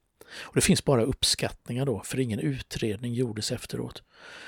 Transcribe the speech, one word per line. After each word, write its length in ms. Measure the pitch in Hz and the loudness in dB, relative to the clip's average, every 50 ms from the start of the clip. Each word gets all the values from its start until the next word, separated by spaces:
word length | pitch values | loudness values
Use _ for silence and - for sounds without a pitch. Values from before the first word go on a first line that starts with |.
| _ _ _ _ - - - - - | _ _ _ _ -20 -18 -16 -14 -14
Och 120 | - - | -2 2
det 60 | 131 | 4
finns 240 | - - 180 - - | 6 6 6 4 6
bara 180 | - 139 117 110 | 4 4 6 4
uppskattningar 840 | 135 - - - - - - - - - - _ - 117 123 139 | 4 2 2 2 2 2 2 0 -2 -4 -8 _ -6 -2 0 0
då, 140 | 139 110 95 | 0 0 -2
för 200 | - - - 131 | -4 -2 -2 0
ingen 200 | 131 120 104 - | 0 0 0 0
utredning 760 | 156 151 135 123 - - - - 120 110 98 120 127 120 117 | 0 -2 -2 -4 -6 -8 -6 -2 -2 -2 -2 -2 -4 -2 -2
gjordes 380 | 120 131 117 107 107 - - 123 | 0 0 -2 -2 -4 -4 -4 -4
efteråt. 500 | 110 - - - 120 117 - - - - _ _ - - - - - - | -4 -6 -6 -6 -6 -6 -6 -8 -12 -18 _ _ -20 -20 -18 -18 -16 -16